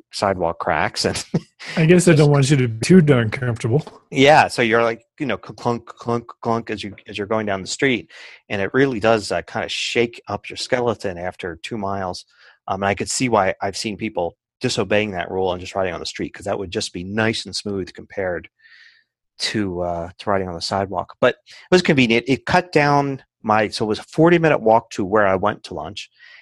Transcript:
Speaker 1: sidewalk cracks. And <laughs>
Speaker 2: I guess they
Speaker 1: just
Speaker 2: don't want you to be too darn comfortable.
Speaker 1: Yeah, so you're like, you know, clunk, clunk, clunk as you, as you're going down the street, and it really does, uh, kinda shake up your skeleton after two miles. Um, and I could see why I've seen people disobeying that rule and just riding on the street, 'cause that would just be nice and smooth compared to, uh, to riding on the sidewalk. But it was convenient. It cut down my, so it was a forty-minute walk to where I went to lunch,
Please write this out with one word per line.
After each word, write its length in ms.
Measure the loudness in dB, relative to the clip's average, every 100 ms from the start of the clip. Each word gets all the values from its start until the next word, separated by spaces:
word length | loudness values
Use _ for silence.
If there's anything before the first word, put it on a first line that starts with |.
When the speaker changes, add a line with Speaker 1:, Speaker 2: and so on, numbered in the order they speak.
| _
Speaker 1:
sidewalk 480 | -2 -2 0 -2 -2
cracks. 460 | -2 0 -2 -2 -4
And 180 | -4 -4 -6 -6
<laughs> 260 | _ -10 -2
Speaker 2:
I 80 | 4
guess 180 | 6 6
they 60 |
Speaker 1:
just 60 | 6
Speaker 2:
don't 120 | 6
want 180 | 4 4
you 60 | 2
to 100 | 2
be 120 | -2 6
too 140 | 6
darn 300 | 8 4 2
comfortable. 500 | -4 -6 -4 -2 -2 -2 -18 _
Speaker 1:
Yeah, 380 | 4 8 8 6
so 120 | 2
you're 220 | 2 4
like, 220 | 2 -2 _ _
you 80 | -6
know, 120 | -6
clunk, 480 | -8 -6 -4 -4 -8
clunk, 420 | -12 -4 -4 -4 -8
clunk 280 | -2 -2 -2
as 140 | -8
you, 100 | -8 -14 -16
as 100 | -10
you're 80 | -4
going 200 | -4 -2
down 160 | -6
the 60 | -6
street, 440 | -4 -2 -2 -6 -20 -20 -20 _
and 120 | -6
it 120 | -2
really 260 | 2 2 2
does, 320 | 2 2 0
uh, 100 | -6
kinda 260 | -4 -8 -6
shake 520 | -6 -4 0 -2 -2 -10
up 220 | -10 -10
your 80 | -12
skeleton 600 | -4 -2 -2 -4 -6 -8
after 380 | -10 -8 -12 -10
two 220 | -12 -8
miles. 480 | -6 -6 -6 -8 -14 _ -20 _ -8
Um, 160 | -2
and 60 | 0
I 60 | -2
could 140 | -4
see 200 | -4 2
why 260 | 2 2 0
I've 160 | -6 -6
seen 180 | -8 -6
people 400 | -8 -4 -6 -6 _ _
disobeying 520 | -4 -2 0 0 0
that 200 | -4 -6
rule 220 | -2 -2
and 80 | -4
just 140 | -6 -4
riding 180 | -4
on 60 | -4
the 40 | -10
street, 280 | -8 -10
'cause 120 | -8 -8
that 140 | -6
would 120 | -6
just 200 | -6 -6
be 120 | -8 -8
nice 400 | -2 -2 -2 -8
and 100 | -10
smooth 380 | -8 -6 -8
compared 560 | -12 -16 -8 -6 -6 -10 _ _ -20 -20 _ _ _ _ _
to, 420 | -6 -4 -4 -4
uh, 280 | -4 -6 -8 -10
to 120 | -2
riding 180 | -2 -2
on 60 | -8
the 60 |
sidewalk. 540 | -4 -2 -2 -6 -8 0
But 160 | 0 0 _
it 240 | -20 2
was 100 | 2
convenient. 440 | 4 4 4 2 2
It 180 | -2 2
cut 260 | 0 2
down 520 | 2 4 2 0 -4 _ _
my, 280 | 0 2 2
so 160 | -2 -4
it 20 |
was 100 | -4
a 40 |
forty-minute 580 | -6 2 4 4 2 2
walk 280 | 4 2 2
to 120 | -6 0
where 220 | 2 2
I 80 | 2
went 280 | 0 -4 -10
to 80 |
lunch, 360 | -10 -10 -12 -18 _ -20 -20